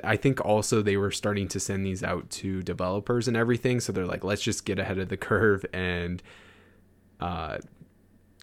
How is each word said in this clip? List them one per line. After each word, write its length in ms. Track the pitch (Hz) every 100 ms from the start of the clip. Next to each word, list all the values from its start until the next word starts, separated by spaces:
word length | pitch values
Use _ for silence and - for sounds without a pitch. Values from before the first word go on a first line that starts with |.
I 100 | - 110
think 240 | 139 135
also 380 | - 107 104 113
they 140 | 104 98
were 140 | 98
starting 380 | - 107 104 90
to 100 | 98
send 260 | - 98
these 200 | 98 92
out 260 | 95 87 -
to 320 | - 95 95
developers 640 | 90 87 90 101 101 120 120
and 100 | 113
everything. 440 | 117 117 127 123
So 100 | -
they're 160 | 95 90
like, 160 | 90
"Let's 200 | 92 101
just 220 | 117 -
get 140 | - 92
ahead 200 | 92 95
of 80 | 92
the 80 | 95
curve 500 | - 98 107 98 -
and, 500 | 90 90 87 87 90 - - - - - _ _ _ _ -
uh, 400 | 85 87 78 52 - - - _ _ _ _ _